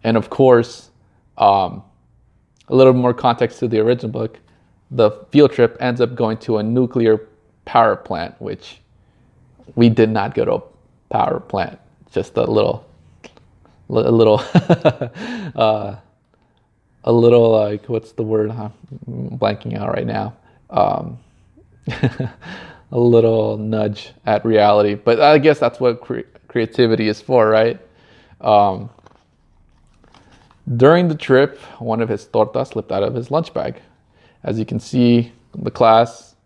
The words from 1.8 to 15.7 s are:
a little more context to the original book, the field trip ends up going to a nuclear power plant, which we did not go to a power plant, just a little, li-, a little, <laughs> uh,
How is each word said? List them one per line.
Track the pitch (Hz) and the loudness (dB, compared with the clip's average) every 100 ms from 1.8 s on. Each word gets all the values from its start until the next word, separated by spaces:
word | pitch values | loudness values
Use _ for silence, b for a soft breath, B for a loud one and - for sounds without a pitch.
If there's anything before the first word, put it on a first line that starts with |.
| _ _ _ _ _ _ _ _ _ | _ _ _ _ _ _ _ _ _
a | 131 | 4
little | 131 | 4
more | 127 123 | 4 0
context | 120 127 117 117 - | 0 -2 -2 -4 -4
to | 120 | -4
the | 110 | -2
original | 110 120 117 | 0 -2 -6
book, | 120 110 - _ _ _ _ _ | -8 -10 -12 _ _ _ _ _
the | 127 107 - - | 0 0 0 -2
field | 143 139 | 4 4
trip | - 113 - | 4 -2 0
ends | 123 120 | -6 -2
up | 120 123 | -4 -2
going | 113 110 | -4 -4
to | - 110 | -4 -4
a | |
nuclear | 107 120 123 127 113 110 - _ _ _ - | -2 -2 -2 0 2 0 -2 _ _ _ -8
power | - 113 95 | 0 0 -2
plant, | - 90 85 - | -8 -10 -10 -12
which | 104 98 - - _ _ _ _ _ _ _ _ _ - | -14 -14 -16 -20 _ _ _ _ _ _ _ _ _ 2
we | 117 | 2
did | 117 110 | 4 2
not | 110 101 - | 0 -6 -4
go | 117 | -4
to | |
a | - - _ _ _ _ | -4 -8 _ _ _ _
power | - - - | -4 -2 -4
plant, | - 98 85 - _ _ _ | -8 -8 -8 -12 _ _ _
just | - 98 113 | -8 -6 -4
a | |
little, | 117 110 101 110 _ _ _ _ - _ _ _ _ _ _ | -2 0 -2 -6 _ _ _ _ -20 _ _ _ _ _ _
li-, | 113 | -2
a | - | 0
little, | 113 110 107 - | 2 4 2 0
<laughs> | 180 - 170 156 - 120 B 226 240 180 - | -2 0 0 0 -2 -12 B -12 -12 -12 -2
uh, | 110 | -2